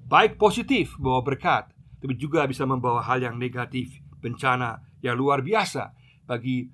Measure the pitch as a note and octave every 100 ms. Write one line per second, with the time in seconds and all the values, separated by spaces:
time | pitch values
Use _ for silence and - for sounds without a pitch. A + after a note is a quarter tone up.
0 | - D#3 G#3+ - G#3 G#3+ - B3+ C#3 -
1 | C3 B2+ B2 C#3 F3+ B2+ - - - -
2 | C3+ A#2+ D3 D#3+ C#3+ B2+ C3 C3 B2 A#2+
3 | A#2+ B2+ B2 A#2 B2+ B2 B2 B2+ B2+ -
4 | - - A#2 - C3 B2+ A#2+ A2+ - -
5 | B2+ A#2+ C#3 C#3 C3+ A3 F#3 C3+ G2+ -
6 | - _ - A#2+ B2+ B2+ B2